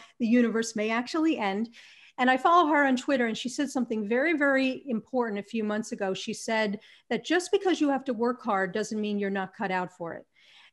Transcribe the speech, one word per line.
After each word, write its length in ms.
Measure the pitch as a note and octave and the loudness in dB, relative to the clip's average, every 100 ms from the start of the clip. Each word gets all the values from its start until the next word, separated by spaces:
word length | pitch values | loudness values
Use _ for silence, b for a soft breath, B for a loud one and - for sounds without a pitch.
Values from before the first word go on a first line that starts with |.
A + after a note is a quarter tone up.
| B - | B -4
the 80 | A3+ | 2
universe 480 | B3 A#3 A3 A3+ | 4 4 0 -2
may 140 | G3+ A3 | -2 -2
actually 480 | A#3 B3 E4 D#4+ D4 | -2 -2 0 0 0
end. 320 | G3+ G3 A3+ B B B B - | -2 -2 -4 B B B B 0
And 140 | B3+ | 2
I 80 | C4 | 4
follow 280 | F4 F4 D4+ | 6 6 6
her 160 | D4 C#4 | 4 4
on 100 | B3+ | 2
Twitter, 300 | - C4+ A#3 | 0 0 0
and 100 | G#3+ | -2
she 140 | B3 | -6
said 180 | - C#4+ | -4 -4
something 380 | C#4 A#3 A3 G3+ | -2 -2 -2 -2
very, 240 | A#3+ D#4 | 0 2
very 520 | D4+ C#4 C4+ C4 B3+ C#4 | 2 2 4 2 -2 -6
important 520 | A3 - B3+ A#3 G3+ | -6 -4 -2 -2 -4
a 40 | |
few 220 | G3+ A3+ | -6 -4
months 280 | G#3+ G#3+ G#3+ | -2 -4 -6
ago. 220 | G#3 G3 | -6 -4
She 180 | F#3+ - | -4 -6
said 480 | G3+ - A3 G#3+ G#3 B B - | -8 -2 0 0 -4 B B -6
that 160 | A3+ - | -6 0
just 260 | E4+ F4+ | 0 2
because 260 | G4 F#4 D#4 | 0 2 2
you 120 | D4 | 2
have 140 | C4+ | 0
to 100 | C4+ | -2
work 280 | A3 A#3+ B3 | -2 -2 -2
hard 300 | A3+ G3 F#3 | -2 0 0
doesn't 260 | G#3+ G#3 G#3+ | -2 -4 -4
mean 180 | G#3 G3+ | -4 -2
you're 100 | G3 | -2
not 260 | G3 F#3+ | -4 -6
cut 160 | - G3 | -6 -4
out 220 | F#3 F3+ | -2 -4
for 220 | - E3 | -8 -12
it. 100 | - - b b b b | -12 -16 b b b b